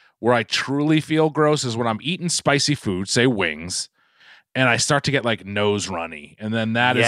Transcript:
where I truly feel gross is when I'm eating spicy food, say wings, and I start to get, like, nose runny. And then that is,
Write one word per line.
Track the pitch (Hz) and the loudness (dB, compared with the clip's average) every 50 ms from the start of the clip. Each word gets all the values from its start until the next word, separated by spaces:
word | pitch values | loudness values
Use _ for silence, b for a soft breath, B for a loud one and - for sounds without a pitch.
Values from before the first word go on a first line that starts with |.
| b b b _ | b b b _
where | 107 117 123 | 2 2 2
I | 117 110 | 2 2
truly | - - - - - 139 143 147 156 156 156 | 0 -4 -4 -4 -2 -2 0 2 2 2 2
feel | 151 - 156 156 156 156 | 2 0 0 2 2 2
gross | 151 156 151 151 151 143 131 | 2 2 2 2 2 0 -2
is | 123 110 | -4 -4
when | 117 120 | -2 -2
I'm | 117 110 104 | -2 -2 -4
eating | - 143 185 - 175 | -4 -6 -6 -4 -4
spicy | 175 - - - 147 143 143 - - 143 | -4 -4 -2 0 2 2 2 2 0 -2
food, | - - 107 92 90 98 | -2 -2 -4 -4 -4 -4
say | - - 123 120 | -2 2 2 2
wings, | 135 120 98 90 80 76 76 82 90 85 - - b b b b b b b b b b b b _ - | 2 2 0 -2 -2 -4 -6 -10 -8 -8 -8 -10 b b b b b b b b b b b b _ 0
and | 131 131 | 2 4
I | 123 117 | 4 4
start | - - - 151 143 - | 2 2 2 0 0 0
to | 143 | 0
get, | 135 135 110 | 0 0 0
like, | 120 113 101 95 | -2 -2 -4 -4
nose | 98 101 104 104 104 104 104 95 | -6 -2 0 0 2 0 0 -2
runny. | 95 92 85 82 82 80 76 73 - - - | -4 -6 -6 -8 -8 -10 -14 -16 -18 -16 -10
And | 107 107 113 | -6 -4 -2
then | 113 110 110 113 | -2 -2 0 0
that | 117 123 123 127 | 2 2 4 4
is, | 123 117 | 4 4